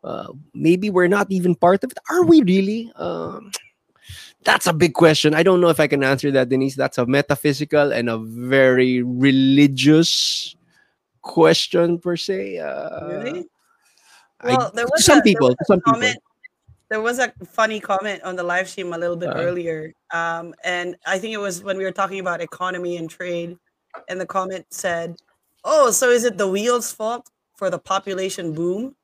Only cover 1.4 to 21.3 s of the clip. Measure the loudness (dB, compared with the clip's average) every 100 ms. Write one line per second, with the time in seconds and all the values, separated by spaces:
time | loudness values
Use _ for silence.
1.4 | 0 4 4 4 0 -10 -2 2 6 6
2.4 | 6 2 2 -4 -8 -10 -8 -6 -8 -12
3.4 | -14 -16 _ _ _ _ -20 -20 -20 _
4.4 | 0 0 0 2 2 6 4 6 2 4
5.4 | 4 4 4 4 2 2 0 0 0 0
6.4 | 2 0 -2 -2 -4 -2 0 0 0 0
7.4 | 0 -2 0 0 2 0 -4 -6 -8 -10
8.4 | 0 4 4 4 2 0 -2 2 2 4
9.4 | 4 6 4 4 4 4 4 0 -2 -4
10.4 | -10 -18 _ _ _ _ _ _ -6 4
11.4 | 4 4 0 0 0 -2 -4 -6 -6 -8
12.4 | -8 -10 -8 -8 -10 -12 -10 -10 -8 -10
13.4 | -14 _ _ _ _ _ _ _ _ _
14.4 | 0 0 0 -4 -2 2 6 8 6 4
15.4 | 2 2 2 2 2 0 -2 -4 _ _
16.4 | -20 _ _ _ _ -4 -4 -2 -4 -6
17.4 | -10 -2 -2 -2 -2 -2 -2 -8 -8 -6
18.4 | -4 -4 -4 -8 -10 -6 -6 -4 -6 -4
19.4 | -4 -4 -6 -8 -12 _ _ -6 -4 -6
20.4 | -10 -10 -6 -6 -6 -10 -6 -6 -4